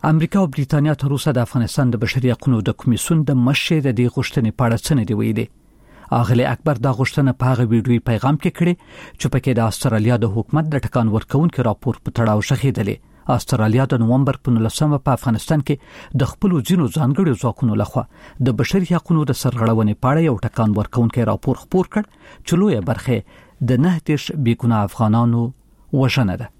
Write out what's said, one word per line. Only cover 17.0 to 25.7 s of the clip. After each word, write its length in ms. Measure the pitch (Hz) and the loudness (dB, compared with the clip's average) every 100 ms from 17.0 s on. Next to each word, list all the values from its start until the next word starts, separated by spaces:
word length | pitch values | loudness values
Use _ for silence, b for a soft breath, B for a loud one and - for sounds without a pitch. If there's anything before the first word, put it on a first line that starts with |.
| 131 139 185 117 | 0 2 0 0
ځواکونو 340 | 123 - 120 104 | -2 -2 0 0
لخوا 200 | 104 - 117 B B B 131 | -2 -4 -6 B B B -2
د 100 | 107 | 0
بشري 260 | 131 196 180 | 0 0 0
حقوقو 400 | 175 - 160 143 | -2 0 0 0
د 80 | 131 | -2
سرغړونې 580 | 131 117 113 113 107 104 | -2 0 0 2 0 0
په 60 | 127 | 0
اړه 100 | 147 165 | 2 2
یو 100 | 110 113 | 0 -4
ټکان 280 | - 110 104 | 0 0 0
ورکوونکی 500 | 104 120 117 127 110 | -2 0 0 0 -2
راپور 320 | 107 - 127 | -2 -2 -4
خپور 220 | - 185 180 | -2 -2 0
کړ 100 | - 208 B B B - | -4 -6 B B B -2
چې 80 | 170 | 2
لویه 200 | 208 123 90 | 2 0 -2
برخه 300 | 98 - 117 - B B B 120 | -4 -2 -4 -4 B B B 0
د 120 | 123 160 | 2 2
نهه 180 | 170 - | 0 -2
دېرش 180 | 147 - | -4 -4
بې 200 | 156 117 117 | -4 -2 0
ګناه 260 | 117 113 101 | 0 0 -2
افغانانو 560 | - 110 110 120 117 117 - _ | 0 2 2 2 0 -2 -8 _